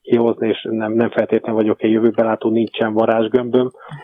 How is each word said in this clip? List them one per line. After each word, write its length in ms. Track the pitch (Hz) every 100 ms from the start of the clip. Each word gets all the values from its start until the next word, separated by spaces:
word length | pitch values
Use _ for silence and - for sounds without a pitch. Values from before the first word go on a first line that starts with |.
kihozni, 460 | - 120 117 - 113
és 200 | - -
nem, 220 | 110 110
nem 180 | 113 113
feltétlenül 500 | - 110 113 113 113
vagyok 220 | 107 98
egy 80 | 110
jövőbelátó, 600 | 110 117 107 113 110 117
nincsen 420 | 110 110 - 117
varázsgömböm, 760 | 107 113 113 113 123 123 123 127 - - 147